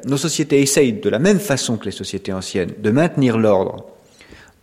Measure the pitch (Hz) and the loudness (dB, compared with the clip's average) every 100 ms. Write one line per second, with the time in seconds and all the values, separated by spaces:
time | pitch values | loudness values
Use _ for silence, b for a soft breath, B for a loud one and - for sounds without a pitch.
0 | 117 139 165 - 147 143 135 - 135 104 | -4 -4 -2 -4 2 2 4 4 2 2
1 | 101 104 175 202 - 135 - 110 101 - | -2 0 2 2 0 -2 -2 -4 -6 -10
2 | 98 98 - 95 90 101 85 - 107 120 | -8 -8 -6 -8 -4 -4 -4 -2 0 2
3 | 170 151 131 113 110 98 95 - - - | 2 2 2 4 4 4 0 -6 -14 -20
4 | B B B B B B | B B B B B B